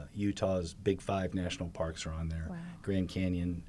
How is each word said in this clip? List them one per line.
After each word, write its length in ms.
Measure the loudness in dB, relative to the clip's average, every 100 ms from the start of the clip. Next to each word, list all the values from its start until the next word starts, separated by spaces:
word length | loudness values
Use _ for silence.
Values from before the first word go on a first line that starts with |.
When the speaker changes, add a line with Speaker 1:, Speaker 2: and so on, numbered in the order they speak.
| -6
Speaker 1:
Utah's 600 | 0 0 2 2 2 0
big 260 | 0 2 2
five 320 | 2 0 0
national 360 | 0 0 -2 -4
parks 340 | -2 -2 -2 -4
are 60 |
on 160 | -2 -2
there. 180 | -2 -4
Speaker 2:
Wow. 60 | -6 -8 -8
Speaker 1:
Grand 260 | 0 2 2
Canyon, 540 | 2 2 4 2 0